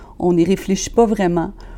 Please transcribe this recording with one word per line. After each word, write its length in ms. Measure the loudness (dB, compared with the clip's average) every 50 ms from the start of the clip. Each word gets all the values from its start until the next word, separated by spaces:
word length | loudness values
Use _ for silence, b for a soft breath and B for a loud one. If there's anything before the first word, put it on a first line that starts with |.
| B B B B
On 160 | 0 2 4
n'y 100 | 4 4
réfléchit 460 | 2 2 -2 0 -2 -2 -2 -2 -2
pas 140 | 2 2 2
vraiment. 480 | 2 2 0 0 0 0 -2 -4 -6 -8 B B B B